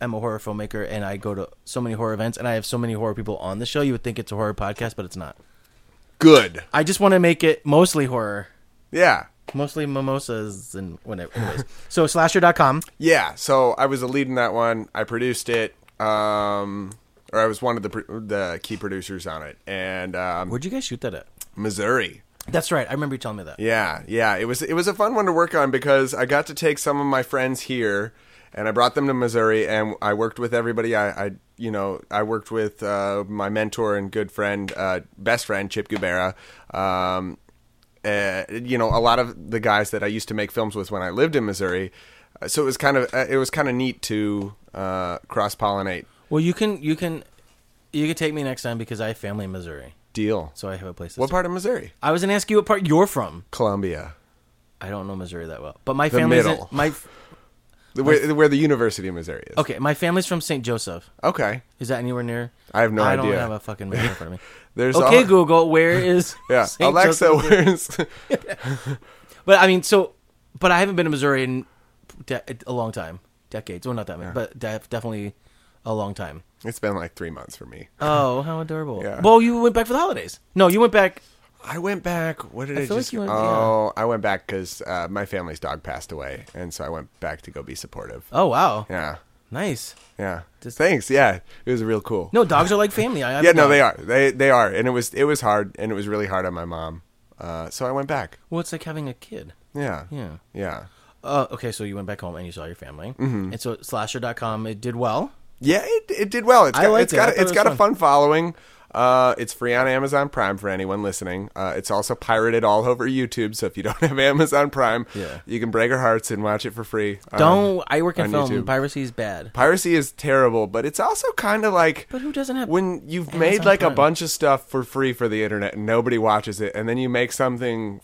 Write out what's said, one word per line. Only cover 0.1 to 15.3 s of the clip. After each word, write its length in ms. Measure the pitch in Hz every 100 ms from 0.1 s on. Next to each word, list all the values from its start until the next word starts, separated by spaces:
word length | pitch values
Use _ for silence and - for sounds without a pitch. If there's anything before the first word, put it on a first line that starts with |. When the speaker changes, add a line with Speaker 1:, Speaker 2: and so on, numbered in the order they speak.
Speaker 1:
a 60 | 110
horror 200 | 117 107
filmmaker 480 | 113 104 107 110 101
and 140 | 107 101
I 120 | 101
go 160 | 104 98
to 140 | 92 - -
so 160 | -
many 120 | 120 110
horror 180 | 117
events 220 | 110 113 113
and 100 | 120
I 60 |
have 120 | 113 107
so 120 | 123
many 140 | 117
horror 200 | 110 110 107
people 220 | 107 101
on 200 | 90 98
the 60 | 117
show, 140 | 147
you 100 | 143
would 100 | 120
think 140 | 123 110
it's 120 | 107
a 40 | 104
horror 180 | 107 101
podcast, 400 | 101 104 117 -
but 100 | 92
it's 120 | 92
not. 180 | 78 - _ _ _ _ _ _ _ -
Speaker 2:
Good. 440 | 160 147 98 85 -
Speaker 1:
I 100 | 147
just 160 | 156 190
wanna 200 | 196 190
make 240 | 175 165
it 220 | 160 156 147
mostly 400 | 147 180 156 131
horror. 420 | 123 107 101 98 _ _ _ _
Speaker 2:
Yeah. 340 | 160 175 104 - _ -
Speaker 1:
Mostly 320 | 135 143 - 147
mimosas 920 | 139 135 135 - 113 107 98 - 95
and 240 | 95 82
whatever. 280 | - 98 85 -
Anyways, 280 | 107 76 - -
<laughs> 140 | -
so 160 | - 156
slasher 320 | 170 165 185
dot 160 | 175 170
com. 260 | 147 147 - -
Speaker 2:
Yeah. 380 | 160 160 85 -
So 380 | - 135 123
I 120 | - 135
was 160 | 135
a 60 | 123
lead 200 | 135 135
in 80 | 127
that 180 | 120
one. 360 | 107 117 113 110
I 100 | - 107
produced 440 | 117 127